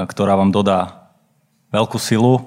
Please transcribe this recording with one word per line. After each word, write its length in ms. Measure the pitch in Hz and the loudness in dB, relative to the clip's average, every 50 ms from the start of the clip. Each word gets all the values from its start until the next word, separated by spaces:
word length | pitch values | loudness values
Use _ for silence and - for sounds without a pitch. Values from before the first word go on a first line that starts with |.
| 92 | -6
ktorá 320 | 92 - - 101 98 98 | -6 -4 -4 0 0 2
vám 160 | 95 98 98 90 | 2 2 2 2
dodá 560 | 101 101 98 95 92 90 90 - - - _ _ _ _ _ _ _ _ _ _ _ _ _ - | 2 0 0 0 0 -2 -4 -8 -18 -20 _ _ _ _ _ _ _ _ _ _ _ _ _ -2
veľkú 240 | 104 113 - - | -2 -2 -2 -4
silu, 480 | 113 - - 117 110 117 123 127 123 123 | -6 -4 -2 0 2 2 2 2 2 -2